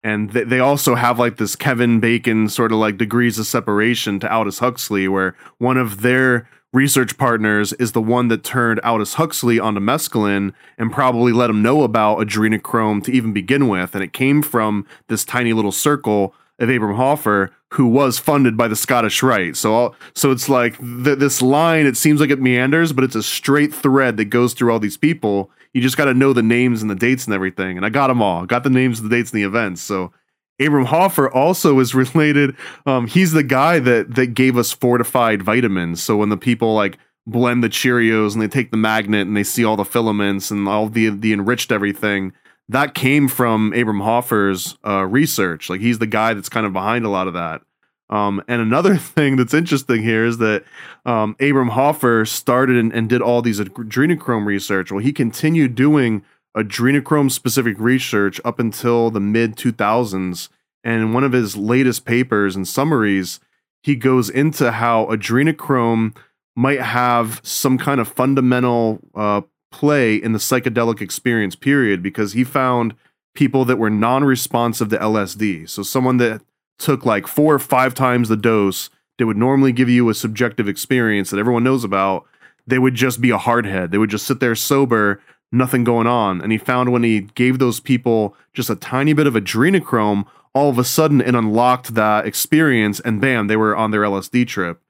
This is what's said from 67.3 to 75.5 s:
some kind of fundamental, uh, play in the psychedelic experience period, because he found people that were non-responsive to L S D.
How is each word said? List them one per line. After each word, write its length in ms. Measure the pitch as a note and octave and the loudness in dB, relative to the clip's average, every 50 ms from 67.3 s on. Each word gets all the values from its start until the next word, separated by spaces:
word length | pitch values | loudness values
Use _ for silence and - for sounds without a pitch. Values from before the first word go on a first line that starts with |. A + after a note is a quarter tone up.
| A#2 - _ | -8 -12 _
some 340 | - - - - C3+ C3 B2+ | -10 -8 -2 0 0 0 0
kind 220 | C3 C#3+ C#3 B2+ | 0 -2 -2 -2
of 80 | A2+ - | -2 -4
fundamental, 920 | - - B2+ C3 C#3 C3+ B2+ B2 B2 B2 B2 B2 A#2+ A#2 A#2 A2+ A2 - _ _ _ | -2 -2 0 2 2 2 2 2 2 2 0 0 0 0 0 0 -2 -4 _ _ _
uh, 280 | - G#2+ G#2 G#2 G2+ F#2+ _ _ _ _ _ | -6 -2 -2 -2 -2 -4 _ _ _ _ _
play 460 | - - - D3 D3 C#3+ B2+ A2+ G#2+ | -8 -2 0 2 2 4 4 2 2
in 160 | G#2+ - A2+ | 0 0 -2
the 60 | A2 G#2 | -2 -2
psychedelic 600 | - - C3 B2 A#2+ B2+ A2 A#2+ A#2 A#2 A2+ G#2+ | -2 0 -2 0 0 0 -2 0 0 0 -2 -4
experience 540 | G#2+ F#2 - - _ B2+ A#2 A2+ G#2 F#2+ F2 | -8 -10 -10 -6 _ -2 0 0 0 -2 -6
period, 480 | _ - C#3 C#3+ C#3+ B2+ G#2+ G2 F2+ | _ -2 0 2 2 2 2 0 -2
because 300 | F2 G2 G2 - G#2+ G2 | -4 -6 -4 -4 -6 -4
he 100 | F2+ A#2 | -2 -2
found 520 | B2+ B2+ - C#3+ C3 B2+ B2 A#2+ A#2 A2 A2 _ _ _ _ _ _ _ _ | -2 -2 -2 -2 0 0 0 -2 -2 -4 -6 _ _ _ _ _ _ _ _
people 300 | - D3 B2+ C3 C3 C3 | -2 -2 0 2 0 0
that 100 | A#2+ B2+ | 0 0
were 140 | G#2 A2+ G#2+ | 0 0 -2
non-responsive 1000 | G#2+ G#2 A2+ A#2 B2+ C3+ C#3+ C#3 C3 B2 - - - A#2+ A#2 A#2 A2 - A#2 G#2 | 0 0 0 0 0 2 2 0 0 0 -2 -4 -2 -2 0 -2 -2 -4 -4 -4
to 120 | A2 - | -2 -2
L 160 | - A2 G#2+ | -2 -2 0
S 180 | G#2+ G2 F2+ - | -2 -2 -4 -6
D. 320 | G2+ G#2+ G#2 | -4 -4 -4